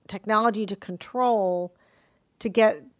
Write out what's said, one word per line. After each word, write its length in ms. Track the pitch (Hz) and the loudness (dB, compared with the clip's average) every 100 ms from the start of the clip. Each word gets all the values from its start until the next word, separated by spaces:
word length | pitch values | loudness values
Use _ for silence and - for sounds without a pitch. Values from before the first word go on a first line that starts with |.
| - | -16
technology 580 | 196 208 214 233 214 196 | -10 -2 2 2 0 -6
to 100 | 196 | -8
control 960 | - 180 - 247 247 226 185 180 180 _ _ _ _ _ _ _ | -12 -14 -8 -2 0 2 0 -2 -6 _ _ _ _ _ _ _
to 100 | 226 | -2
get 340 | 208 214 151 - | 4 4 2 -12